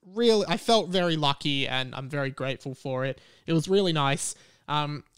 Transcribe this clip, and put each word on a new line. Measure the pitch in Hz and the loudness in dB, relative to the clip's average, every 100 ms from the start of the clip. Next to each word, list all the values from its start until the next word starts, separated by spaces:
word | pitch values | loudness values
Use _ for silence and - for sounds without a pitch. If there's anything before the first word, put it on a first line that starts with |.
really, | 180 202 233 220 175 | -10 0 4 4 2
I | 170 | -2
felt | - 226 180 | 2 2 2
very | 180 175 160 | 0 2 2
lucky, | 143 139 151 139 135 | 2 0 0 -2 -2
and | 131 131 | -4 -6
I'm | 131 131 | -8 -8
very | 147 135 | -4 -4
grateful | 131 131 131 139 | -4 -6 -6 -10
for | 127 139 127 135 | -10 -6 -4 -4
it. | - - _ - | -6 -14 _ 0
It | |
was | 165 151 | 0 4
really | 196 185 | 2 4
nice. | 160 139 139 - - _ _ - | 2 2 0 -4 -10 _ _ -6
Um, | 147 147 147 - | -4 -4 -6 -14